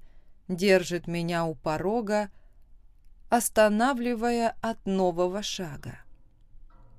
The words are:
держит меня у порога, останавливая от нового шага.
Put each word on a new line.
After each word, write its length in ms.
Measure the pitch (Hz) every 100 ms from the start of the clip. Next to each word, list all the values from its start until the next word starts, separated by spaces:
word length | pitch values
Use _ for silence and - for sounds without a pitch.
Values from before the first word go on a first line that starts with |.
| - - - - -
держит 600 | 180 196 185 170 175 165
меня 380 | 170 170 170 165
у 100 | 160
порога, 760 | 165 156 175 233 202 208 202 - - - - - - - - - -
останавливая 1300 | 240 - - 214 208 254 254 240 233 240 240 233 -
от 240 | 226 220 196
нового 580 | 190 185 170 180 196
шага. 560 | 208 - 170 143 120 - - - - - - - - - -